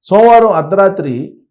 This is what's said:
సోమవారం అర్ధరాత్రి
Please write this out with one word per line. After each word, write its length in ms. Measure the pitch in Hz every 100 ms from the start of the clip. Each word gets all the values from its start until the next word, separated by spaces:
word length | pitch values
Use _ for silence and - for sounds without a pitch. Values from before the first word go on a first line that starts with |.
సోమవారం 460 | - 196 233 233 226
అర్ధరాత్రి 880 | 165 147 196 196 196 143 120 135 _ _